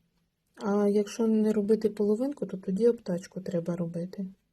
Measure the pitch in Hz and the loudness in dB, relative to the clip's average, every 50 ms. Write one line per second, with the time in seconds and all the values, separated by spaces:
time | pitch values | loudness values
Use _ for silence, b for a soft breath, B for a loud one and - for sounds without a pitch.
0 | _ _ _ _ _ _ _ _ _ _ _ - 240 208 202 208 208 202 202 214 | _ _ _ _ _ _ _ _ _ _ _ -8 -4 0 0 2 2 4 4 2
1 | 208 208 - - 226 220 220 214 214 214 214 214 202 202 220 220 220 208 214 - | 2 0 0 0 2 2 4 4 4 2 2 0 2 2 2 2 2 0 0 2
2 | 208 202 214 214 254 285 285 - - 190 - 190 - - 190 196 226 240 233 233 | 2 2 2 2 0 -4 -4 -4 -6 -8 -8 -8 -6 -4 -2 2 4 4 2 2
3 | - - 180 175 185 - - 190 185 - 185 170 165 175 170 175 175 170 170 170 | -2 -4 -4 -4 -6 -8 -12 -10 -8 -4 -4 -4 -2 -2 -4 -4 -4 -6 -4 -6
4 | 175 185 - - 190 190 - - _ _ | -8 -8 -8 -8 -10 -10 -10 -16 _ _